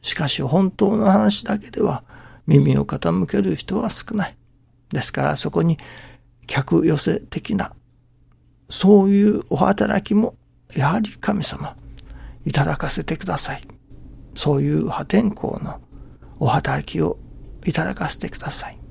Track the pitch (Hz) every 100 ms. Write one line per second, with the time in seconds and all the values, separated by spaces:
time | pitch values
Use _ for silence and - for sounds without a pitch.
0 | - - 147 - 135 160 190 - 202 214
1 | 214 196 214 208 233 208 - - - 127
2 | - - - - - 139 143 135 139 143
3 | 165 175 170 196 190 156 - 190 226 -
4 | - 214 180 - _ _ _ _ _ -
5 | - - 139 151 156 165 165 160 - -
6 | - - _ _ - - 135 165 156 151
7 | - 196 - - - 202 - - _ _
8 | _ _ _ _ _ _ _ - 190 202
9 | 196 202 208 214 - - 196 202 202 202
10 | 208 202 226 - _ _ _ - 135 196
11 | 214 - - 208 - 139 147 - - -
12 | - - - - - 147 143 147 147 -
13 | 147 160 185 156 - 139 - - _ -
14 | - - - - 151 139 143 151 156 -
15 | - 196 226 - - - - - - -
16 | - - - - 131 - - 135 - -
17 | 156 - - - - - - 165 165 196
18 | 165 - - - - - - - -